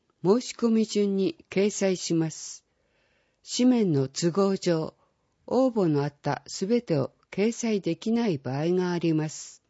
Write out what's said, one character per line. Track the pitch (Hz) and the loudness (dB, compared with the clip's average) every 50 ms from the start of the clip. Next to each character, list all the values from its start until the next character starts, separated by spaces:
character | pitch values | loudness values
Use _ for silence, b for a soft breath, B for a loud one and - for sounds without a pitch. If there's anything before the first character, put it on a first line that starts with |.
| _ _ _ _ - | _ _ _ _ 0
申 | 165 208 247 | 2 2 2
し | 247 - - | 0 -4 -6
込 | - 240 233 | -2 0 2
み | 226 220 220 | 2 2 2
順 | 214 - 208 202 202 196 | 2 0 0 0 2 2
に | 196 190 175 - - - _ | 0 0 0 -2 -6 -12 _
掲 | - 185 202 214 | -2 0 0 0
載 | 196 - 196 190 185 | 0 0 0 -2 0
し | 170 - - 170 | -2 -2 0 0
ま | 165 160 160 | 0 0 0
す。 | - - - - - - _ _ _ _ _ _ _ _ _ _ _ _ _ _ _ _ _ | -4 -8 -14 -16 -18 -20 _ _ _ _ _ _ _ _ _ _ _ _ _ _ _ _ _
紙 | - - - 247 254 | -8 -2 2 4 4
面 | 254 240 214 185 156 | 4 4 4 4 2
の | 139 135 135 | 2 0 -2
都 | - - 165 175 | -4 -2 -2 0
合 | 160 190 196 196 196 | 2 2 2 2 0
上、 | 185 - 180 170 160 160 - - _ _ _ _ _ _ _ _ _ _ | 0 0 0 0 0 -2 -6 -10 _ _ _ _ _ _ _ _ _ _
応 | - - 240 262 262 | -2 0 2 2 2
募 | 226 226 190 | 2 2 2
の | 165 151 143 143 | 2 2 2 0
あ | 147 | -2
っ | - | -4
た | _ - 147 139 - - | _ -4 -4 -4 -4 -6
す | - - - 196 | -12 -8 -6 -2
べ | 190 233 240 233 | 0 0 0 0
て | - 170 143 | 0 0 0
を | 131 - - _ _ _ | 0 -2 -6 _ _ _
掲 | - - 196 226 226 | -4 -2 0 0 -2
載 | - - 226 220 202 | -2 -2 -2 -2 -2
で | 180 170 165 | -2 -2 -4
き | - - 220 226 | -2 -2 -2 0
な | 233 233 | 0 0
い | 220 165 131 | 0 -2 -2
場 | - - 127 139 | -4 -4 -4 -2
合 | 156 170 | 0 0
が | 180 185 185 180 175 | 0 0 0 0 -2
あ | 170 | 0
り | 170 170 160 | 0 0 0
ま | 156 151 156 | 0 0 -4
す。 | - - - - - - _ _ | -6 -10 -16 -18 -20 -20 _ _